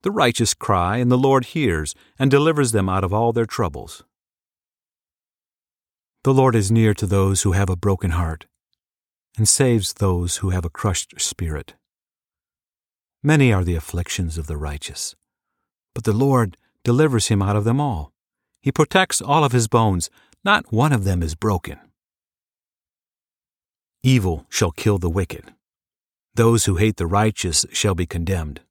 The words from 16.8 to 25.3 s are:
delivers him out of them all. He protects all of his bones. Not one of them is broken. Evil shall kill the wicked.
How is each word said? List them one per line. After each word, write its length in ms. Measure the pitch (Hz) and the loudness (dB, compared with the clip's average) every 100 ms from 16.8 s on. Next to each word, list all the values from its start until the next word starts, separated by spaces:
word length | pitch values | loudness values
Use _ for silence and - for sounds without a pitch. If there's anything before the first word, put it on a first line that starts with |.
delivers 460 | - 120 156 117 - | 0 2 4 2 0
him 120 | 104 | 0
out 140 | 98 | 2
of 80 | 104 | 0
them 180 | 104 131 | 0 0
all. 300 | 147 87 71 _ _ _ _ _ | -2 -4 -8 _ _ _ _ _
He 100 | 139 | -6
protects 500 | - 151 190 190 - | 0 2 2 0 -2
all 220 | 98 147 | 0 2
of 80 | 143 | 4
his 160 | 123 110 | 2 2
bones. 420 | 120 110 92 - _ _ _ | 2 4 0 -4 _ _ _
Not 280 | 196 202 - | 0 0 0
one 200 | 110 147 | 0 2
of 100 | 127 | 2
them 180 | 98 90 | 0 0
is 140 | 85 | -2
broken. 460 | 80 107 95 - 71 _ _ _ _ _ _ _ _ _ _ _ _ _ _ _ _ _ _ _ _ _ _ | -2 -2 -2 -4 -16 _ _ _ _ _ _ _ _ _ _ _ _ _ _ _ _ _ _ _ _ _ _
Evil 420 | 131 127 92 78 - | 2 2 2 -4 -6
shall 220 | - 92 | -2 -2
kill 280 | - 113 101 | 0 0 0
the 120 | 87 | 0
wicked. 420 | 87 90 | -2 -4